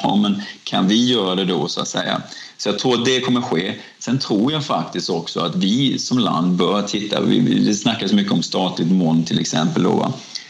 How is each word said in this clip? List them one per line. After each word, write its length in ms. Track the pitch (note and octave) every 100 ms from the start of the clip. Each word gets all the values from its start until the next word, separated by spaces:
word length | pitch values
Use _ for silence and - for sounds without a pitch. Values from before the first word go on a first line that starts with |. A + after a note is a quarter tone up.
Ja, 120 | A1+ G#2
men 260 | G#2 G2 - -
kan 240 | - G2+ F#2+
vi 200 | A2 B2
göra 280 | A#2+ F#2+ F#2
det 100 | F#2
då, 220 | D#2+ E2+
så 140 | -
att 60 | -
säga? 340 | - F#2 - - - - -
Så 120 | G#2
jag 100 | G2+
tror 140 | B2+
att 120 | A#2+ C3
det 140 | B2+
kommer 220 | B2+ B2
ske. 340 | A#2+ E2+ F#2+ - - -
Sen 200 | - C3+
tror 320 | - G#2 B2
jag 140 | D#3 C#3
faktiskt 440 | G2 D#3 A#2 -
också 300 | E2+ E2 -
att 160 | E2+ F2+
vi 440 | F#2+ A#2+ C3+ B2+
som 200 | - B2+
land 320 | F#2 D#2 F2
bör 300 | F2+ E2+ G#2
titta, 400 | G2+ - - -
vi, 180 | - G2+
vi, 200 | F#2+ G#2
det 140 | G2+
snackas 400 | G#2 A#2+ A2+ G2
mycket 180 | G2+ G2+
om 120 | F2
statligt 480 | - G2 F#2 - E2
moln 340 | F#2+ E2 D#2+ E2
till 140 | E2+
exempel 440 | - D#2+ E2 -
då, 120 | F2+ E2
va? 180 | - - - -